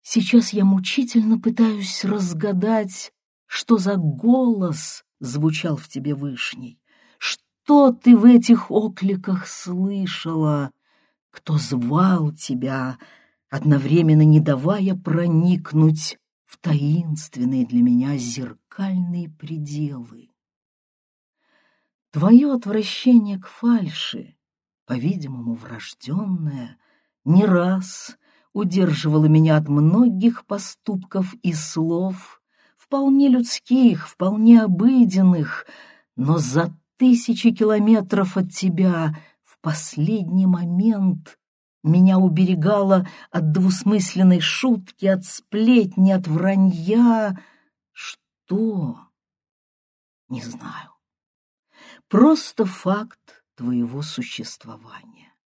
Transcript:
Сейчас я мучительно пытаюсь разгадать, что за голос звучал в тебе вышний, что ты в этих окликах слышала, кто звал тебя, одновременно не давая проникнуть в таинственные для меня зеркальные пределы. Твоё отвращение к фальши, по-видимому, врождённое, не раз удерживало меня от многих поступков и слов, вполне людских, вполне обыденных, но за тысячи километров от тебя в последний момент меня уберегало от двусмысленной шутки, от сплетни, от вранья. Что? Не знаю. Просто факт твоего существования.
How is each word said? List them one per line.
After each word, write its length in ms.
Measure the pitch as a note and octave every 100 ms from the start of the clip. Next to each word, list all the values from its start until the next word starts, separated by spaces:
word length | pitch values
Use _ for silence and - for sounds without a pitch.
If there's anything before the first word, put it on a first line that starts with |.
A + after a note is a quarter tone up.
Сейчас 520 | - A#3 G3 A#3+ -
я 120 | G3+ G3
мучительно 720 | F#3+ F#3+ - B3 A#3 A3 A3+
пытаюсь 640 | A3+ - A3+ G#3 F#3+ -
разгадать, 1080 | G3 G#3 F3+ D#3+ G#3 F#3 G3+ A3 G3+ - - _ _ _ _
что 320 | - - A3+
за 180 | F#3 G3
голос 1080 | D#3+ B2+ A3+ C4 B3 G#3+ F3+ D#3 - - _ _
звучал 580 | C3 C#3+ D#3 D#3 E3+ D3
в 100 | -
тебе 280 | - C#3+ C#3
вышний, 640 | C#3+ B2 - - - _ _ _ _ _
что 720 | - - _ _ - D4 C4+
ты 260 | B3 B3 A#3
в 80 | A#3
этих 460 | A#3 A#3 A#3 -
окликах 760 | G#3+ G#3+ - F#3+ F#3+ G3 F#3 -
слышала, 1200 | - F3+ F3+ F#3+ G3+ F3+ - E3 D#3+ D#3 D3 C#3 _ _ _ _ _ _
кто 280 | - - D3+
звал 760 | A#2+ C3 A#2+ D3+ F#3+ F3+ D#3
тебя, 680 | D3+ - B2 C3+ C3+ C3 B2+ - _ _ _ _
одновременно 720 | C#3 D3+ C#3 C3+ E3 D#3+ D#3
не 160 | D#3 D#3
давая 560 | D3+ C3+ D3+ G#3 F#3+ F#3
проникнуть 1200 | E3 D#3+ F3 D#3+ F3 F3+ - D3+ D#3 D#3 - - _ _ _
в 120 | -
таинственные 1080 | E3+ D3 C#3+ D#3+ E3 D3+ - B2 B2 C3+ A#2+
для 160 | A#2+
меня 340 | B2 A#2+ C3+ C#3+
зеркальные 1120 | A#2+ B2+ B2 - _ - G3 F#3 F3 F3 E3
пределы. 1000 | D#3 D3+ D#3+ D3 D3 D3 C3+ A#2 A2+ _ _ _ _ _ _ _ _ _ _ _ _ _ _ _ _ _ _ _
Твоё 440 | D3 F3+ A#3+ C#4+ B3+
отвращение 840 | G3 G#3+ G3+ - B3+ A#3+ G#3 G3
к 100 | -
фальши, 880 | - A#3 A#3 E3 D#3 - - - _ _ _ _ _ _
по-видимому, 680 | B2 D3 F#3 C#3 B2+ A#2
врождённое, 1300 | A#2 - A2 - - B2 F3 G#3 F3+ D3+ C#3 A#2+ - _ _ _ _ C3+
не 200 | F3+ G#3
раз 720 | F3+ F3+ F#3+ F#3 - - - _ _ _
удерживало 760 | G3+ F#3+ F#3 F3+ D3 D#3 D#3 D#3
меня 320 | D#3 D#3+ D3+
от 100 | D3+
многих 800 | C#3+ D3+ G3+ B3 F#3 A#3 A#3 _
поступков 880 | G3+ F#3+ - - F#3+ - F#3+ F#3 -
и 100 | F3
слов, 880 | D#3 D#3 D#3+ E3 E3+ F#3+ F#3 - _ _ _ _ _
вполне 540 | _ C#4 C#4 C4+ C#4
людских, 800 | B3+ A#3+ - - B3+ A#3+ E3 -
вполне 540 | - F#3 G#3+ A3+ A#3
обыденных, 1040 | G#3+ F3 A#3 C4 A3+ F#3 F#3 F3 D3 - - - - _ _ -
но 240 | C3+ E3
за 360 | B2+ C#3+ F3 - _ _
тысячи 540 | B3+ A#3+ - A#3 A#3
километров 840 | - G#3+ G#3+ G#3 A3 G3 G3 F#3+ G3
от 140 | F#3
тебя 640 | - F#3+ E3 F#3 E3+ D#3+ D#3 _ _
в 160 | _ _
последний 840 | D#3+ D3+ - - D#3+ A3 E3+ F#3 F#3
момент 920 | F3 E3+ F3 A3+ G#3 F#3+ D#3+ - _ _ _ _ _
меня 340 | D3+ F3+ F#3 F#3
уберегало 880 | F#3 D#3+ F#3 F3 E3 G#3 G3 F#3+ F#3 - -
от 220 | F3 D#3
двусмысленной 880 | D#3 F#3 F#3 G3 G#3 F#3 F#3 F#3 F3+
шутки, 680 | - - C4 A3 F#3 _ G3
от 200 | F#3+ F#3
сплетни, 840 | - _ G#3 A3+ B3 F#3+ - F#3+
от 160 | F#3+ F3+
вранья. 1120 | D#3 F#3 G3 F#3+ E3 E3 A3+ A#3+ A3+ G#3 F#3 _ _ _ _ _
Что? 1080 | - - - _ _ _ F#3+ A3+ G3 C#3 - _ _ _ _ _ _ _ _ _ _ _ _ _
Не 140 | B2
знаю. 480 | A#2 A#2 - - - _ _ _ _ _ _ _ _ _ - - _
Просто 560 | G3 C#4 D#4 - - G3
факт 760 | F#3+ F3+ F#3+ A#3 _ _ _ _ _
твоего 460 | B2 B2 A#2+ C3+
существования. 1300 | D3+ - A#3+ - A#2 - A2+ - - - _ _ _ _